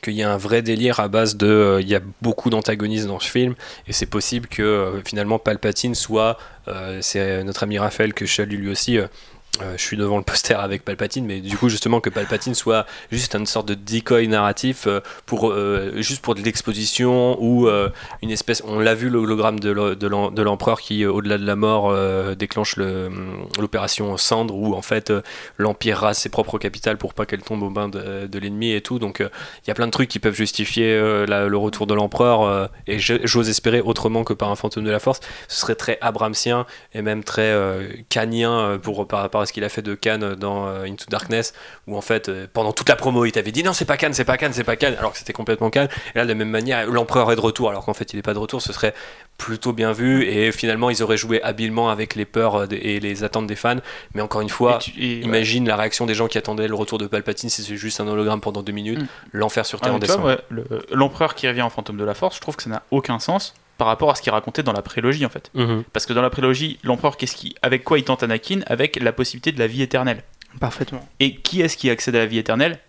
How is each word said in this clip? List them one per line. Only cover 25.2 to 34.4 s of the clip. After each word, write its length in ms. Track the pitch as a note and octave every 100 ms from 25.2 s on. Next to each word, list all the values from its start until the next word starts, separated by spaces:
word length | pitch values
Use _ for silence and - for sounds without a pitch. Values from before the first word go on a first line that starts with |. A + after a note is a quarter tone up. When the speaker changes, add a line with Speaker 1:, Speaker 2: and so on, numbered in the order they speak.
| - - - -
Speaker 1:
l'Empire 400 | G#2 G#2 A#2 G#2
rase 180 | G#2+ G#2
ses 120 | -
propres 280 | - G#2+ A2
capitales 400 | G#2 - - G#2+
pour 160 | -
pas 140 | - G#2+
qu'elles 160 | G2+
tombent 180 | - A2
aux 80 | G2+
mains 200 | G2 G#2
de, 360 | G2 G2 G2 G2+
de 140 | G2
l'ennemi 320 | G2+ G#2 A2+
et 100 | G#2+
tout, 160 | - B2+
donc, 240 | A2 F#2+
euh, 80 | G2 - - - -
il 20 |
y 40 |
a 40 | G#2+
plein 100 | A#2
de 60 |
trucs 180 | - C3
qui 80 | A2
peuvent 160 | A2 G2+
justifier, 500 | G#2+ - G#2 - A2+ A2
euh, 320 | G#2+ G#2 G2+
la, 200 | G2+ G2+
le 100 | G2+
retour 280 | G#2+ - G#2
de 80 |
l'empereur, 480 | G#2 G#2 - B2 A2+
euh, 240 | G#2+ G2 F#2+ - -
et 100 | G#2
je, 160 | G#2+ A#2+
j'ose 260 | A#2 A#2+ A2
espérer 320 | G#2+ - A#2+
autrement 420 | G#2+ A2+ A2+ A2+
que 100 | A2+
par 160 | A2